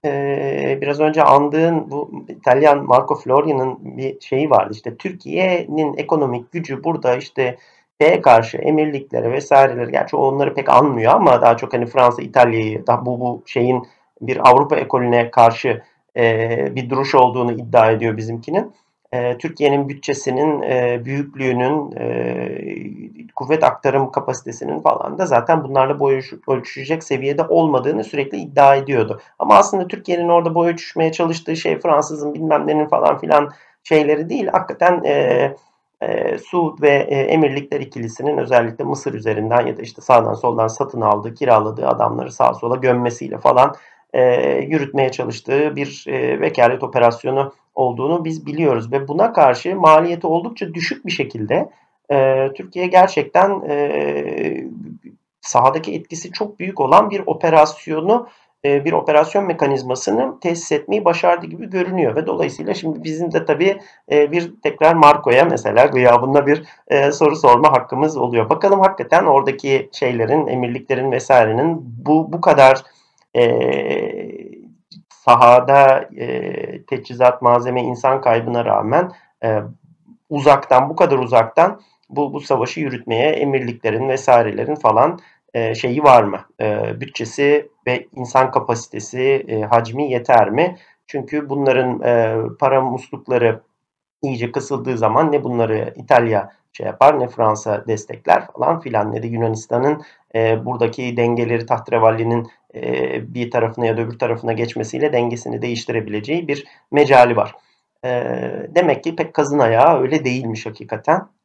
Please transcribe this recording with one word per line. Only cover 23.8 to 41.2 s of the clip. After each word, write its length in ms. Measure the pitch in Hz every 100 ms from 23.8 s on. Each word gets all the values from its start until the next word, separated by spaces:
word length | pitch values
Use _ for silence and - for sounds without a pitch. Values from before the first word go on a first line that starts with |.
| 139 135 135
kapasitesinin 720 | - - 131 - 143 131 151
falan 360 | - - - 147
da 80 | 180
zaten 380 | 123 117 165
bunlarla 360 | 135 139 135 143
boy 160 | 139 135
ölçü-, 240 | 131 - -
ölçüşecek 560 | 131 120 139 131 160
seviyede 400 | 160 135 135 143
olmadığını 600 | 160 170 160 135 127 160
sürekli 340 | 214 143 139 -
iddia 380 | - 139 139 139
ediyordu. 460 | 135 131 107 107 _ _
Ama 160 | - 208
aslında 320 | 202 196 180
Türkiye'nin 420 | 190 - 175 170
orada 260 | 170 170 165
boy 140 | 170
ölçüşmeye 420 | 170 - - 160
çalıştığı 440 | 160 170 165 - 160
şey 240 | 165 156
Fransızın 540 | 175 151 151 156 147
bilmem 340 | 151 160 151 151
nenin 200 | 151 151
falan 300 | 143 151 143
filan 340 | 160 151 147 - _ _
şeyleri 460 | - 156 147 151 165
değil. 180 | 277 196
Hakikaten, 560 | - - - 175 180
e, 520 | - 143 143 135 139 139 _ _ _ _
e, 360 | - - - -
Suud 440 | - 180 165 -
ve, 80 | 147
e, 260 | 139 - 139
Emirlikler 640 | 135 160 147 135 139 147
ikilisinin 580 | 135 123 113 113 135 143
özellikle 460 | 120 123 117 113
Mısır 300 | 139 139 -
üzerinden 520 | - 110 107 107 123 123
ya 120 | -
da 40 |
işte 200 | 117 -
sağdan 320 | - 120 110
soldan 340 | 110 123 117 110
satın 340 | 113 127 123
aldığı, 320 | 110 104